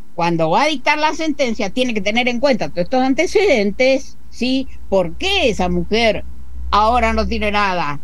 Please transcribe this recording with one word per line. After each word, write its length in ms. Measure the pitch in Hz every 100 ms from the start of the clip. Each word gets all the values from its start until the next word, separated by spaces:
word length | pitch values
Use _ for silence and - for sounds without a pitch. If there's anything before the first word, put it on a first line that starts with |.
| - -
cuando 340 | 170 165 160
va 140 | 185
a 40 | 294
dictar 300 | 302 302 302
la 160 | 302
sentencia, 560 | 302 320 285 262 220 202
tiene 240 | 254 254
que 80 | 214
tener 260 | 196 226 247
en 120 | 240
cuenta 280 | 285 240 151
todos 140 | 156
estos 180 | 175 254
antecedentes, 1160 | 262 269 349 - 415 262 202 196 254 269 - - -
¿sí? 380 | - 247 262 262 - -
¿Por 240 | 190 175 165
qué 340 | 370 392 294
esa 200 | 185 180
mujer 560 | 180 170 214 233 185 - - - - -
ahora 420 | 202 220 247 226
no 120 | 220 202
tiene 240 | 226 208
nada 480 | 208 202 180 151 147